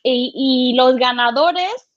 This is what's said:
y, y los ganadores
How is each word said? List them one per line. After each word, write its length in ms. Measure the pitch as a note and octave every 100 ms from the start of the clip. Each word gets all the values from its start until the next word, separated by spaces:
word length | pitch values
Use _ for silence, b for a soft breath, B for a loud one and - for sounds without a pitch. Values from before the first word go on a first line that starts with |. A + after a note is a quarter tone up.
y, 300 | C4 B3 B3+
y 420 | - C4+ B3+ B3 B3
los 200 | B3+ B3+
ganadores 920 | B3 B3 A#3+ B3 E4 F4+ F#4 B4+ -